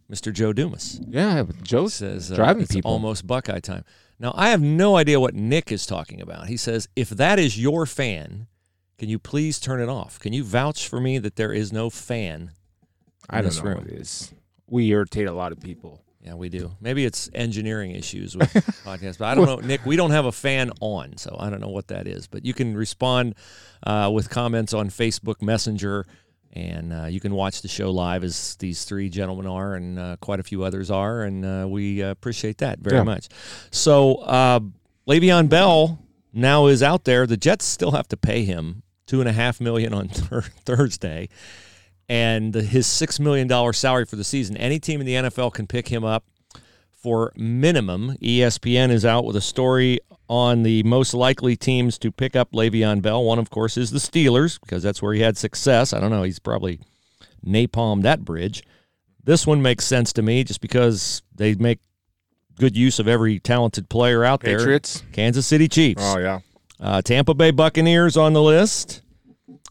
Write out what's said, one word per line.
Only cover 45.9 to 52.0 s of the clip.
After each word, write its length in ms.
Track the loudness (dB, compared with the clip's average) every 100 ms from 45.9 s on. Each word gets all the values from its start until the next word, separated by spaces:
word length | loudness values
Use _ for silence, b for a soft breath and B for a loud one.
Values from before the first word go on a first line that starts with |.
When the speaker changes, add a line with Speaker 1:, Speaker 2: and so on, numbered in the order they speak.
| -4
Speaker 1:
up 220 | -2 -2 -6 _ _ b b b b
for 400 | _ -2 0 -2 -4
minimum. 800 | -4 2 2 2 0 -4 -6 -4
E 220 | 0 4
S 140 | 4 2
P 200 | 0 2
N 140 | 4
is 140 | 4 4
out 180 | 2
with 140 | 0 -2
a 40 |
story 560 | -2 0 2 4 2 0 -4 _ -2
on 360 | 2 4 4
the 200 | 4 4
most 300 | 4 2 2
likely 420 | 2 2 2 0 0
teams 420 | 0 0 0
to 120 | -2